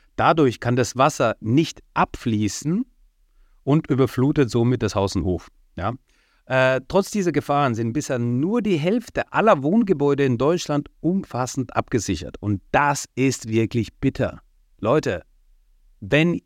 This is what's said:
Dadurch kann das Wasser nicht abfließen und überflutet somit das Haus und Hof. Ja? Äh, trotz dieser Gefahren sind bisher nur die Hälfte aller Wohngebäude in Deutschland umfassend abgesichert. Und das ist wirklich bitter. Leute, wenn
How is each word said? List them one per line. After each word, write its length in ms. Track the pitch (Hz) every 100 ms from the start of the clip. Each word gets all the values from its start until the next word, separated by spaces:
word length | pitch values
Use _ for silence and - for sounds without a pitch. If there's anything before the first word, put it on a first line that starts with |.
| _ -
Dadurch 440 | 123 160 135 -
kann 140 | 123
das 220 | 123 117 123
Wasser 400 | 147 - 120 -
nicht 420 | 110 131 160 - -
abfließen 920 | - - - 123 107 104 - 147 196 262 _ _ _ _ _ _ _
und 260 | - 151 -
überflutet 580 | 131 131 - 135 151 123
somit 340 | 120 120 127
das 120 | 104
Haus 220 | 101 98 98
und 80 |
Hof. 240 | 90 85 - _ _ -
Ja? 160 | 98 131 _ _ _ _ -
Äh, 340 | 131 131 131 135
trotz 220 | 185 196
dieser 220 | 208 175
Gefahren 420 | 147 - 143 139
sind 180 | 113 117
bisher 260 | 127 - 127
nur 440 | 120 120 165 240
die 160 | 214 165
Hälfte 520 | 170 233 - - -
aller 280 | 147 214 170
Wohngebäude 640 | 139 220 202 156 143 143
in 140 | 139 120
Deutschland 500 | 135 175 - 147 - _
umfassend 760 | 156 190 - 120 127 - 123 -
abgesichert. 600 | - 120 - 90 - -
Und 220 | 101 98 _
das 320 | 139 143 139 - -
ist 320 | 131 - 113
wirklich 440 | 110 110 120 104 -
bitter. 440 | 135 - 113 - _ _ _ -
Leute, 460 | 107 151 143 87 - _ _ _ _ _ _ -
wenn 400 | 98 143 170 165